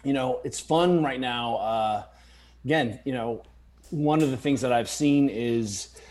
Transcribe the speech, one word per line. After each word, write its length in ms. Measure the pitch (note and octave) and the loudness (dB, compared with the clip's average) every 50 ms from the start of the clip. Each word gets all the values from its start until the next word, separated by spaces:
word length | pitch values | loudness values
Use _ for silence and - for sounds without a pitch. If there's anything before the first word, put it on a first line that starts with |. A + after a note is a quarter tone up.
you 100 | - C#3 | -4 -2
know, 280 | C#3 C3+ B2+ B2+ B2 - - | 0 0 0 -2 -2 -4 -6
it's 140 | C3 - - | -8 -10 -8
fun 440 | - - D#3 E3+ F3 F3+ F3 E3 D3+ | -2 2 2 4 6 6 4 4 2
right 160 | C3+ B2+ B2+ | 0 -2 -4
now. 360 | C3 B2 A#2+ A#2+ A#2+ A#2 A#2 | -4 -4 -4 -4 -4 -4 -4
Uh, 460 | G2+ G#2 A2 A2+ A2+ A2 A2 G#2+ G#2 - - - - - - - - - - - - - | -2 -2 -2 0 0 0 0 -2 -4 -6 -10 -20 -20 -20 -20 -20 -20 -20 -20 -20 -10 -2
again, 360 | B2+ D#3 D#3+ B2+ A2 G2+ - - | 0 0 2 0 0 -4 -6 -6
you 80 | C#3 | -6
know, 320 | B2+ B2 A2+ A#2 A2+ A2 - - - - - _ _ _ - - | -4 -4 -4 -4 -6 -6 -10 -16 -20 -20 -20 _ _ _ -14 -8
one 320 | F3 D3 D3+ D3 D#3 D#3 | -4 -2 0 2 2 4
of 80 | D#3 C3+ | 2 2
the 60 | C3 | 0
things 240 | A2+ - D3 C#3 A#2+ | -2 0 0 0 0
that 120 | B2+ B2 | 2 2
I've 160 | A#2+ A#2 A2+ - | 2 2 0 -2
seen 400 | - - D3+ C#3+ C#3+ C#3+ C#3 C3+ | -2 0 2 4 4 4 4 2
is 680 | G2 A2+ A#2+ A#2+ A#2 A#2 A2 G#2 G2 - - - - - - - | 0 -2 -2 0 0 0 -2 -4 -6 -8 -10 -12 -18 -20 -20 -20